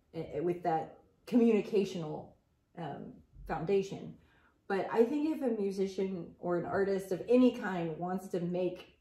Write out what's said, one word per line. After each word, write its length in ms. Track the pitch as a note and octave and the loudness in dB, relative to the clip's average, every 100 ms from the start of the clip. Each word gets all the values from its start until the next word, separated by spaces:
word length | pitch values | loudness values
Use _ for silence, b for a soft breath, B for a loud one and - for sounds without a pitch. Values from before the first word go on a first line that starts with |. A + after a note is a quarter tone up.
| _ | _
eh, 100 | E3 - D3+ | -12 -8 -2
eh, 40 | |
with 240 | F3 E3+ | -2 -2
that 340 | F3 E3 D#3 - _ _ - | -2 -2 -4 -12 _ _ 0
communicational, 1000 | B3 A3+ G#3 - G#3 G3+ F3+ D3+ D3+ - _ _ _ _ - | 4 6 4 2 0 0 -2 -6 -8 -12 _ _ _ _ -10
um, 340 | D#3 - - - - - - | -10 -10 -14 -18 -20 -14 -8
foundation. 640 | - E3 G3 F#3+ - - - b b b b - | -4 2 2 0 -6 -12 -16 b b b b -4
But 180 | F#3+ - | -2 2
I 100 | G3+ | 4
think 320 | A#3+ D4 D#4 C4 | 4 2 0 0
if 60 | |
a 180 | C4 G#3+ | -2 0
musician 640 | G3 F#3+ F#3+ - F#3+ F#3 - - | -2 0 -2 -2 -4 -4 -10 -8
or 180 | F3+ F3 | -2 -2
an 80 | E3 | 0
artist 460 | G3 G3 G3 - | 0 0 0 -2
of 100 | F3 - | -4 4
any 240 | B3+ B3 A#3 | 6 6 4
kind 400 | G#3 F3+ E3 D#3 | -2 -2 -2 -4
wants 320 | F3+ F#3 - | -4 -4 -4
to 100 | F3+ | -4
make 560 | F3 F3+ F3+ F3+ - _ | -2 0 -2 -4 -12 _